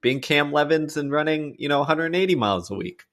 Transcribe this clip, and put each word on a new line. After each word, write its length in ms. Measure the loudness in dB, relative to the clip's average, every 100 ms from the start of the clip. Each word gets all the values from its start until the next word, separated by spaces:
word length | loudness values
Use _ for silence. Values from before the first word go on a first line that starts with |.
being 180 | 0 -2
Cam 320 | 0 0 2
Levins 460 | 2 2 2 0 -4
and 140 | -2
running, 440 | 0 0 -2 -4 -8
you 120 | 0
know, 120 | 0
a 40 | 2
hundred 280 | 0 0 0
eighty 200 | 2 2
miles 340 | 2 0 -2
a 60 | -8
week. 280 | -8 -10 -20